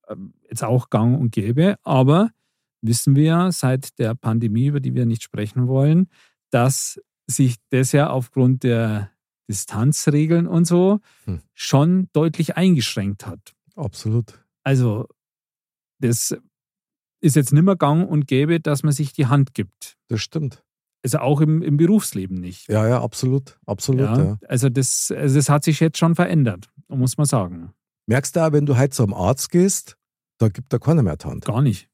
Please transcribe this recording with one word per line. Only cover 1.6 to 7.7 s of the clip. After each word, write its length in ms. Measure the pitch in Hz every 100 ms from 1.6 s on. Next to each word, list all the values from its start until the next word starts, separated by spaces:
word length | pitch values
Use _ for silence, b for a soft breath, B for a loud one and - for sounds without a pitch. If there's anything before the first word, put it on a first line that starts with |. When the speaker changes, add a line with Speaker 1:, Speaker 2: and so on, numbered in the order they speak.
| 180 202
Speaker 1:
aber 460 | - 135 131 160 226 _ _ _ _ _
wissen 340 | 113 117 - 139
wir 80 |
ja 280 | 151 170 185
seit 460 | 170 131 131 - -
der 160 | 113
Pandemie, 540 | 120 113 113 117 110 135
über 120 | 143
die 140 | 131
wir 140 | 127 120
nicht 160 | 113
sprechen 440 | - - 104 127 123
wollen, 400 | 131 143 165 185 b b b _
dass 500 | 120 127 135 - - _ _ -
sich 300 | - 135 117 _